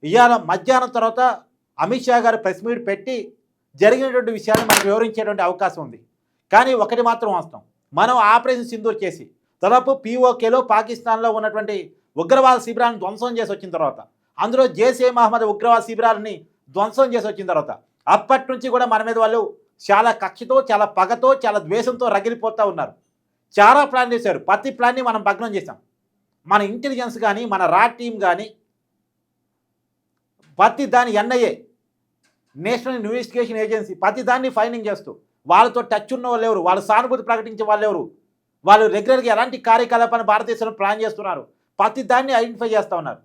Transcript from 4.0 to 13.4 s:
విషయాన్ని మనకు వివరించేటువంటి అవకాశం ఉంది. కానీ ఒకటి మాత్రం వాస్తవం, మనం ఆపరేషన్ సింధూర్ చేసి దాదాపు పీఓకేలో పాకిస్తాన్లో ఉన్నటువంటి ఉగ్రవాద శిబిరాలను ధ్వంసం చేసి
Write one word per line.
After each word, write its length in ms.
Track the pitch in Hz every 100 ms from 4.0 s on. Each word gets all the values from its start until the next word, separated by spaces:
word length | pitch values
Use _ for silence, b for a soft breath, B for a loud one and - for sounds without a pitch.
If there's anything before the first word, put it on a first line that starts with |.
| 262 247 226 220
విషయాన్ని 280 | 185 220 226
మనకు 160 | - 196
వివరించేటువంటి 520 | 208 226 220 214 202 180
అవకాశం 320 | 180 190 165
ఉంది. 160 | 139 113 _ _ _ _ _
కానీ 200 | 208 262 254
ఒకటి 180 | 208 240 233
మాత్రం 200 | 233 220 180
వాస్తవం, 260 | 160 - _ _ _ 147
మనం 160 | 220 254 208
ఆపరేషన్ 360 | 226 262 254 233
సింధూర్ 260 | 226 226 220
చేసి 200 | 185 165 131 _ _ _
దాదాపు 280 | 185 247 254 269
పీఓకేలో 540 | 220 247 254 240 226 247 254
పాకిస్తాన్లో 560 | 214 220 240 240 220 226 220
ఉన్నటువంటి 380 | 214 214 208 202 156 _ _ -
ఉగ్రవాద 360 | 170 262 262 254 254
శిబిరాలను 340 | 226 240 220
ధ్వంసం 320 | 185 208 240
చేసి 120 | 233